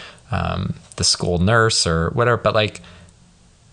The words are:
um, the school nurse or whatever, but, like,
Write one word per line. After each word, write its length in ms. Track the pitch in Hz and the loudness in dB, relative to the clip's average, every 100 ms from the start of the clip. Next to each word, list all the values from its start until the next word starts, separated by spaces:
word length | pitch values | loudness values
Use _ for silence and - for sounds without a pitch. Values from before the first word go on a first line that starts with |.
| - - - | -20 -20 -8
um, 420 | 95 50 - - - - - | -4 -4 -4 -6 -8 -12 -4
the 80 | |
school 340 | - - 90 87 | -2 -2 -2 0
nurse 480 | 90 117 113 - 90 | 2 4 4 2 0
or 240 | 82 82 | 0 0
whatever, 280 | - 120 117 | 0 0 2
but, 180 | 107 107 | 2 2
like, 260 | 107 - - - - - - _ - _ - | 0 -4 -18 -20 -20 -20 -20 _ -20 _ -20